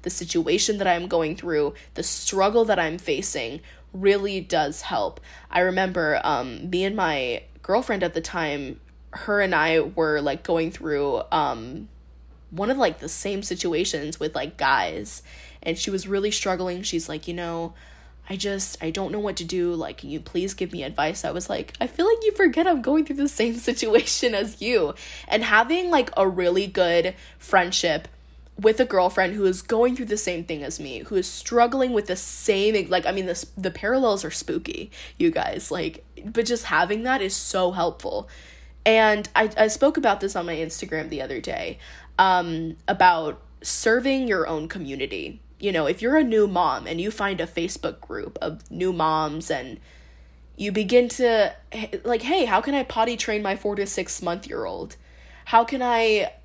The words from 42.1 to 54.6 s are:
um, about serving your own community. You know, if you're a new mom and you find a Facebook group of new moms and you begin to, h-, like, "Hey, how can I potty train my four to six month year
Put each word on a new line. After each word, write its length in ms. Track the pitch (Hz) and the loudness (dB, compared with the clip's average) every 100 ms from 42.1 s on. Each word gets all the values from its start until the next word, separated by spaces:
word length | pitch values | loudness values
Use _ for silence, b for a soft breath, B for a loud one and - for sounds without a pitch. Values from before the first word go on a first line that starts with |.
| - | 4
um, 600 | 190 180 175 160 165 - - | 6 6 2 -4 -6 -8 -4
about 540 | 196 180 170 156 143 - - | 4 4 4 -2 -8 -16 -10
serving 640 | - - 226 240 254 269 254 | -2 2 4 2 2 0 0
your 200 | 190 156 | 0 0
own 220 | 156 160 | -2 -6
community. 720 | 185 143 135 131 95 71 - - - | -8 -8 -6 -6 -6 -10 -14 -20 -8
You 140 | 202 | -2
know, 120 | 180 | 0
if 160 | 147 185 | 0 0
you're 160 | 226 311 | 2 4
a 80 | |
new 220 | 262 220 202 | 4 4 4
mom 400 | 180 165 123 - | 4 2 0 -4
and 120 | 165 | -4
you 80 | 196 | -4
find 280 | 208 196 185 | -4 -4 -2
a 80 | 165 | -4
Facebook 540 | - 170 - - - | -4 -4 -4 -6 -8
group 380 | - - - - | -12 -10 -10 -8
of 300 | - 165 - | -8 -8 -12
new 240 | 165 185 | -4 -4
moms 560 | 175 160 156 156 156 - | 0 0 2 0 -4 -4
and 280 | 143 127 110 b b b b b b b - | -6 -6 -14 b b b b b b b -8
you 160 | 202 | -4
begin 340 | 196 202 247 240 | -2 4 4 4
to, 440 | 240 247 226 196 - - | 2 2 4 2 0 -14
h-, 300 | 220 214 202 | -12 -8 -6
like, 200 | 226 233 | -2 -2
"Hey, 240 | 240 370 247 | 0 0 2
how 160 | 196 | 2
can 120 | 226 | 2
I 80 | 277 | -2
potty 320 | - 220 226 233 | -2 0 0 0
train 240 | - 208 | -4 -2
my 140 | 208 196 | -2 -4
four 200 | 208 202 | -4 -4
to 100 | 196 | -4
six 360 | - 185 - | -4 -4 -4
month 260 | 175 175 - | -4 -6 -8
year 160 | - | -8